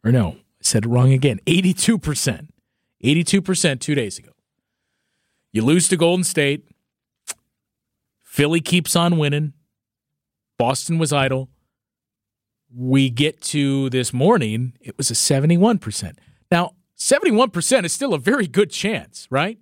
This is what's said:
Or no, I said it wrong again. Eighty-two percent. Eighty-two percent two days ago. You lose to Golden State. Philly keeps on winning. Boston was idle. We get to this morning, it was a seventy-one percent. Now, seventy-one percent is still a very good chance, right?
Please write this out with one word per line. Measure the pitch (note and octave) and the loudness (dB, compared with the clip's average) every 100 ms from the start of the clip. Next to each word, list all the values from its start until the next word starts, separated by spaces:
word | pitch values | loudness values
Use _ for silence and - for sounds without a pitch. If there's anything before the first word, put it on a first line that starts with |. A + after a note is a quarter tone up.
Or | A2+ | 2
no, | B2 F2+ - | 2 0 -4
I | _ _ | _ _
said | - A#2 | -2 -2
it | A2+ | 0
wrong | B2 B2+ | 2 4
again. | C3 C#3 G#2 - | 4 2 -2 0
Eighty-two | E3+ F#3 F3+ - A3 | 2 2 0 0 0
percent. | - C#3+ - G#2 D3+ _ _ _ _ _ | -2 -4 -4 -6 -12 _ _ _ _ _
Eighty-two | B2+ D#3 E3 G3 | 0 0 2 0
percent | F#3+ F#3 E3+ C3 | 0 -2 -2 -2
two | - C#3+ | -4 -4
days | G#2+ - | -4 -10
ago. | - _ _ _ _ _ _ _ _ _ _ _ _ | -20 _ _ _ _ _ _ _ _ _ _ _ _
You | G#2+ | -2
lose | A2+ E3+ D#3+ | 2 2 2
to | F3+ | 2
Golden | E3+ F3+ | 2 2
State. | F3 - C#3+ C#3+ _ _ _ _ _ _ - - _ _ _ _ _ _ _ _ | 0 0 0 -2 _ _ _ _ _ _ -18 -18 _ _ _ _ _ _ _ _
Philly | _ - C#3+ E3 | _ 0 0 0
keeps | D3 F3 D#3+ | 0 -2 0
on | E3+ E3+ E3+ | 0 2 2
winning. | D3 D3 D3+ - _ _ _ _ _ _ _ _ _ _ | 0 -2 -6 -8 _ _ _ _ _ _ _ _ _ _
Boston | A#2 C3+ - E3 | -2 -2 -2 -2
was | D#3 | 0
idle. | C#3+ C3+ C3 C3+ _ _ _ _ _ _ _ _ _ _ _ _ | 0 0 -2 -6 _ _ _ _ _ _ _ _ _ _ _ _
We | B2 B2+ C3+ C3+ | -8 0 2 2
get | A#2+ D3 - | 2 -2 -2
to | - D3 C#3 C#3 C3+ | -6 -2 0 0 -2
this | B2+ B2 | -2 -2
morning, | B2 D#3+ A3+ A2 A2 B2+ - | 0 2 2 0 -4 -6 -10
it | - - | -20 -6
was | C3 | -4
a | A#2 | -2
seventy-one | - C#3 D3 E3+ G#3 A3 | 0 2 4 4 4 2
percent. | A2 - F2+ - _ _ _ | -4 -8 -10 -14 _ _ _
Now, | E3+ F3+ _ _ | -2 -2 _ _
seventy-one | _ - - F#4 G#3+ B3+ | _ 0 2 2 2 2
percent | F3 - B3+ | -2 0 0
is | F3 | 0
still | - C#4 | -4 -2
a | D#3+ | -2
very | C3 C4+ F3+ | 0 0 0
good | F#3 G#3 | 0 0
chance, | - G3+ G3+ - - - | -2 -4 -4 -8 -20 -4
right? | C3 F3+ A3+ | -2 -2 -6